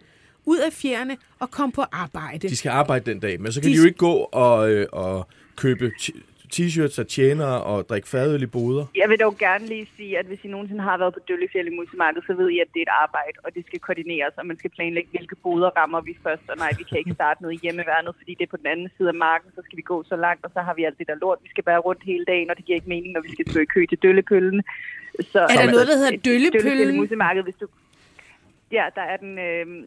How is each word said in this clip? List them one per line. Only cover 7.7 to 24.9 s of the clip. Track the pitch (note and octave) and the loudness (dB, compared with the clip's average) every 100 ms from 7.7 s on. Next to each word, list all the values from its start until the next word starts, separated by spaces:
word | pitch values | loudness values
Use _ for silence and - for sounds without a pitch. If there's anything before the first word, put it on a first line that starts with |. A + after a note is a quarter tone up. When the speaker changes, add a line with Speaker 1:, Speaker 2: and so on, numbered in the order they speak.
| G#2 F2+ | -4 -2
Speaker 2:
drikke | G#2 - | -6 -4
fadøl | C3 C#3+ D3 | -2 0 0
i | B2 | -2
boder. | B2 A#2+ C#3 C#3 F#3+ | -2 0 -2 -2 0
Speaker 3:
Jeg | G#3 | 2
vil | A3 | 4
dog | G#3+ G3 | 2 2
gerne | G3 G3+ A3 | 0 0 -4
lige | A3 G#3+ - | -12 -12 -16
sige, | G3+ F3+ | -8 -6
at | F#3 | -6
hvis | G3 | -12
I | G3+ | -12
nogensinde | G3 G3+ G#3 | -12 -10 -6
har | G3 F3+ | -4 0
været | F#3 | -2
på | F3+ - | -2 -6
Døllefjelde | F3+ F3+ F#3 E3+ F3 | -4 -2 -4 -4 -8
Musemarked, | F3 F#3 D#3+ E3 F#3 | -10 -2 -2 -2 -4
så | |
ved | F#3 F#3 | 0 2
I, | F3 | 2
at | E3+ | -2
det | E3+ | -2
er | E3 | 0
et | A#2 D#3 | 0 0
arbejde, | D#3 D3 - | -2 -6 -10
og | E3 F3 | -12 -12
det | - | -12
skal | F3 | -12
koordineres, | - E3+ E3 D#3+ C#3+ - | -8 -8 -6 -4 -4 -6
og | E3+ | -12
man | D#3+ | -10
skal | F3+ | -10
planlægge, | - E3+ E3+ E3+ F3 | -8 -4 -4 -6 -10
hvilke | F3 F#3+ | -10 -10
boder | F3 E3+ F3+ E3+ | -4 0 2 2
rammer | D#3 E3 | 0 -2
vi | D#3+ - | -6 -8
først. | E3+ D#3+ - | -6 -6 -8
Og | D#3 | -6
nej, | D#3 - | -4 -4
vi | |
kan | - D#3 | -6 -6
ikke | F3 | -4
starte | E3+ D3+ - | -2 0 0
noget | E3+ E3 | -6 -6
i | |
hjemmeværnet, | E3+ F3 E3 D#3+ E3+ - | -6 -6 -2 -2 -2 -12
fordi | - F3+ | -16 -8
det | F3 | -8
er | E3 | -6
på | |
den | D3 | -6
anden | E3 F3+ - | -6 -8 -2
side | F3+ | -2
af | |
marken, | E3 D#3+ E3 F#3 F#3 | 2 2 2 -2 -18
så | - | -18
skal | E3 | -16
vi | |
gå | - E3+ | -6 -6
så | E3 E3+ | -4 -2
langt, | F3 E3+ F3 | -2 -2 -6
og | |
så | F3+ | -6
har | F3 | -6
vi | E3 | -4
alt | D#3 - | -4 -4
det | D#3+ | -10
der | D3+ | -4
lort. | F#3 F3 | -2 -2
Vi | - | -4
skal | - | -4
bare | F3 E3+ F3 | 2 2 2
rundt | F3+ | -4
hele | F#3+ F3+ F3+ | -4 -4 0
dagen, | F3+ E3+ | -2 -2
og | F3 | -6
det | F3 | -2
giver | E3+ | -2
ikke | F3+ F3 | -2 -8
mening, | F3+ | -6
når | E3+ | -8
vi | D#3+ | -8
skal | - E3+ | -8 -2
stå | E3 | 0
i | D3+ F#3+ | 2 2
kø | E3+ | 2
til | E3+ | 4
Døllepøllen. | F#3 F#3+ - G3 F#3 G3+ - - - | 6 6 4 2 4 0 -2 -10 -14